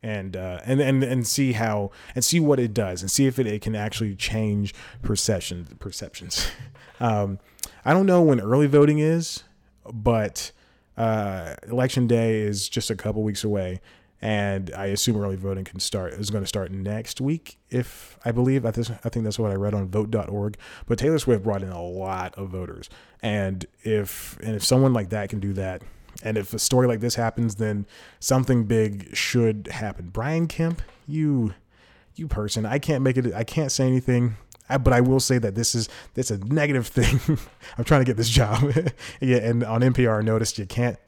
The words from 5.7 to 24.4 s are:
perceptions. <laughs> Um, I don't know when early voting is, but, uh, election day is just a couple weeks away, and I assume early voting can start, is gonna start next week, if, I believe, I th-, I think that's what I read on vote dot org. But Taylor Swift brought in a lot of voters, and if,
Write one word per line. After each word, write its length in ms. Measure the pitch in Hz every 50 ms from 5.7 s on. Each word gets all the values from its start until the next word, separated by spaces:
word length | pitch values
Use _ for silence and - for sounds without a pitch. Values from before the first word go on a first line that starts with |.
| - -
perceptions. 720 | - 104 92 - 104 - - - 90 - - - - - -
<laughs> 40 | - - - - - - - - -
Um, 380 | 127 117 110 104 101 98 98 98 _ _ _ _ - - - - -
I 80 | 131 147
don't 140 | 180 196
know 160 | 196 180 180 170
when 180 | 156 139 120
early 260 | 98 104 120 139 147
voting 320 | 143 139 147 147 147 151 151
is, 460 | 151 156 160 170 165 - - - - _ _ _ _ _ _ _ _ - 120
but, 580 | 113 104 123 117 113 107 98 - - - - - _ _ _ _ _ _ _ _
uh, 580 | - 113 113 110 107 104 101 95 95 82 85 76 - - 98
election 400 | 117 123 127 131 - 135 123 113
day 320 | 117 117 113 113 113 107
is 280 | 107 104 104 98 98 -
just 220 | - 120 - -
a 60 | 110
couple 260 | 95 - 107 107 107 107
weeks 220 | 107 104 - -
away, 360 | 107 104 101 92 92 90 92 - - - _ _ _ _ _
and 520 | - 110 107 104 101 101 98 95 95 85 -
I 100 | 95 98
assume 300 | 98 98 101 - - 117
early 200 | 107 101 101 95
voting 260 | 92 92 98 98 95 95
can 160 | - - 95
start, 360 | - - - 101 92 87 -
is 140 | 95 104 98
gonna 140 | 107 107 98
start 280 | - - 104 95 85 95
next 480 | 95 92 101 104 110 110 - - -
week, 360 | 131 139 156 165 _ - - _ _ _
if, 480 | - 123 123 - - - - - - - -
I 80 | 123 113
believe, 340 | 120 123 127 135 135 117
I 60 | 113 107
th-, 180 | 117 117 120 117 101 -
I 40 | 117
think 120 | - 120 113
that's 160 | 107 104 -
what 140 | 113 107 98
I 20 |
read 200 | 98 101 104 101
on 120 | 104 98
vote 240 | 92 92 107 107 107
dot 180 | 113 110 101 -
org. 280 | 101 104 101 107 107 - - - - - -
But 120 | - 117 -
Taylor 220 | 120 143 160 151
Swift 240 | - 131 120 107 95
brought 180 | 110 101 98 95
in 60 | 95
a 120 | 92 87
lot 540 | 87 87 90 92 95 95 95 92 92 92 -
of 120 | - 98 95
voters, 420 | 90 92 90 87 - - - - - - - _ _ _ -
and 420 | 113 104 104 98 95 95 92 90 - _ _ _
if, 520 | 113 110 104 101 95 - - - - - -